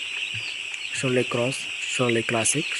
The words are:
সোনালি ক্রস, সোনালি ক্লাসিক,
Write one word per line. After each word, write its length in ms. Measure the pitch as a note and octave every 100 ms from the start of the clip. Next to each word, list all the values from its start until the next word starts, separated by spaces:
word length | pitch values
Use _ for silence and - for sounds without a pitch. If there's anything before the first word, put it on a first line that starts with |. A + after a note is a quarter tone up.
| - - - A#2 - - - - - -
সোনালি 260 | C3+ B2+ A#2+
ক্রস, 240 | B2 B2 C3+ - - -
সোনালি 280 | - B2 A2+ A2
ক্লাসিক, 360 | A#2 A2 D3 - -